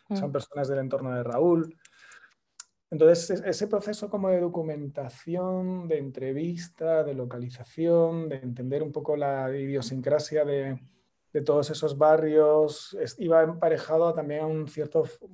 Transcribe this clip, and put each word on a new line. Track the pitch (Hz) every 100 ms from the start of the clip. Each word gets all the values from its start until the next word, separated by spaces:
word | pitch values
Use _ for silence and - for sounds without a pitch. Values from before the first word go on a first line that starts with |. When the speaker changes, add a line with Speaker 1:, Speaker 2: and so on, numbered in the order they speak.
| -
Speaker 1:
Mm. | 196
Speaker 2:
son | 156
personas | 139 - 143 135
del | 139
entorno | 131 135 131
de | 123
Raúl. | 120 120 175 170 160 - _ _ - - - _ _ - - _ _
Entonces, | 156 160 170 -
e-, | 180 196
ese | - 208
proceso | 208 208 214 208
como | 202 190
de | 180
documentación, | 175 175 160 151 143 143 131 - - 175 185 185 185 185 170
de | 156
entrevista, | 135 127 131 135 170 170 - - 160 160
de | 147
localización, | 135 123 123 123 123 120 - 165 170 165 165 160
de | 135
entender | 127 120 123 139
un | 156
poco | 147 143 147
la | 143 135 131 139
idiosincrasia | 135 139 120 131 127 147 143 151
de, | 147 143 135 131 - _ _ _ _
de | 151
todos | 143 147 147
esos | 151 156 139
barrios, | 151 156 156 151 151 151 151 151 - 196
es-, | 143 -
iba | 180 160
emparejado | 160 170 165 151 - 160 170
también | 160 147 147
a | 156
una | 156 151
cierta | - 147 160
f-, | 156 - -